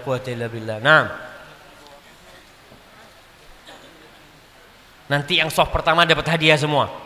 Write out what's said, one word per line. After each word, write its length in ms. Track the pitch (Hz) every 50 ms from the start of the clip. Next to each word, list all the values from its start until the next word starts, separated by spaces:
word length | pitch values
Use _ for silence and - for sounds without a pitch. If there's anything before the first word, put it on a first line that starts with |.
quwata 320 | - 139 127 120 - 127
illa 160 | 120 117 117 117
billah. 320 | 117 117 110 110 110 107
Nah. 240 | 120 147 156 151 120 101 - - - - - - - - - - - - - - - - - - - - - - - - - - - - - - - - - - - - - - - - - - - - - - - - - - - - - - - - - - - - - - - - - - _ _ _ - - - - - _ - - - - -
Nanti 240 | 143 147 143 - 180
yang 160 | 160 156 156
soft 160 | - 180 156 -
pertama 400 | - 160 - 165 160 170 170 165
dapat 160 | 160 147 147 156
hadiah 240 | 165 160 156 156 156
semua. 320 | 147 151 151 147 139 113 101 - - -